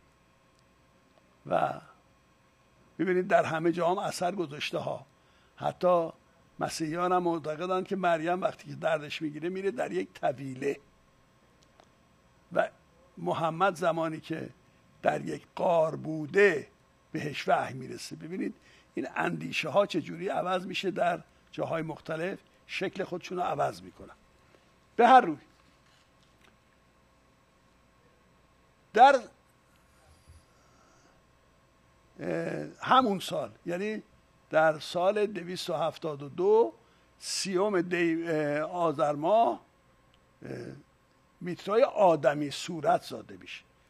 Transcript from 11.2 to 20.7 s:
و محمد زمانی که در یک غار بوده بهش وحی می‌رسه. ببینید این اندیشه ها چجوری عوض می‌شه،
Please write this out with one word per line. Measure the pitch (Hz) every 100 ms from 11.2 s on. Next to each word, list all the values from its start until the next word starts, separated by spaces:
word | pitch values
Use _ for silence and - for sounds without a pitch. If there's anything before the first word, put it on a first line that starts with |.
| _ _ _ _ _ _ _ _ _ _ _ _ _
و | 170 - - _ _ _ -
محمد | 175 143 160 160 196
زمانی | 156 170 165 160 156
که | - 160 131 - _ _ _ _
در | - 151
یک | 165 147 - -
غار | 180 170 160 139
بوده | 147 156 147 190 202 147 - _ _ _ _
بهش | 156 151 131 185
وحی | 170 107
می‌رسه. | 131 127 120 - 156
ببینید | 160 190 208 - - - _
این | - - -
اندیشه | 170 165 - - 156
ها | 170 202
چجوری | 170 131 165 180
عوض | 135 175 185
می‌شه، | 190